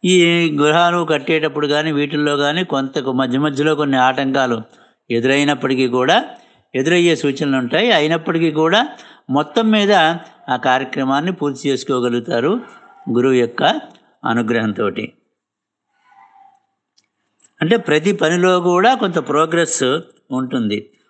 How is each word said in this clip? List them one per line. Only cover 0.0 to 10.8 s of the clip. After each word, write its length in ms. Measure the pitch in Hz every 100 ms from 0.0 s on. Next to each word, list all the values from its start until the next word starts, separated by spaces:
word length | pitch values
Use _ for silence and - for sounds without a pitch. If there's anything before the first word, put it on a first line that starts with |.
| 180
ఈ 440 | 185 170 170 170
గృహాలు 540 | 147 147 160 175 175 160
కట్టేటప్పుడు 600 | 151 135 160 151 143 147
కానీ 240 | 147 156
వీటిల్లో 460 | 143 143 147 147 143
కానీ 260 | 143 160
కొంత 360 | 185 139 135 143
మధ్య 400 | 131 127 131 127
మధ్యలో 360 | 151 139 151 151
కొన్ని 220 | 147 135
ఆటంకాలు 640 | 127 131 135 135 127 117 110 - _ _ _
ఎదురైనప్పటికీ 760 | 117 123 139 143 147 139 131 127
కూడా, 380 | 123 127 196 - - - _ _ 127
ఎదురయ్యే 400 | 139 180 175 156
సూచనలు 420 | 143 135 147 135
ఉంటాయి. 340 | 120 151 233
అయినప్పటికీ 600 | 185 151 165 160 165 165
కూడా 380 | 151 160 196 285 - - - _
మొత్తం 420 | 131 147 - 220
మీద 220 | 214 202 202 160 170 - - -
ఆ 60 | 127 131
కార్యక్రమాన్ని 680 | 131